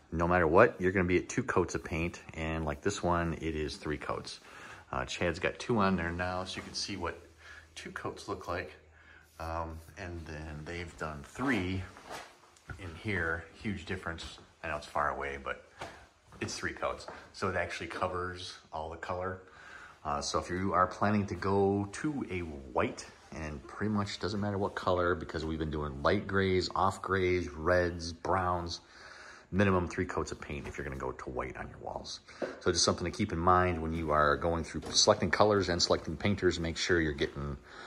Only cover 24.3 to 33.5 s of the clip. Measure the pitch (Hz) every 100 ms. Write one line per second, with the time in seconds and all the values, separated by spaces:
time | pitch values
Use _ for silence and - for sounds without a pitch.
24.3 | 104 104 95 98 - - 90 87 82 -
25.3 | 85 78 80 78 76 73 67 80 101 98
26.3 | 98 95 92 85 - 95 - - 95 90
27.3 | 90 85 80 80 90 87 85 82 82 78
28.3 | 92 90 90 85 - - - - - -
29.3 | - - 90 101 92 85 - 90 - 78
30.3 | - - 73 71 73 69 67 65 64 -
31.3 | 62 65 - - - - - - - -
32.3 | - - - 98 85 - 92 87 - 104
33.3 | 82 87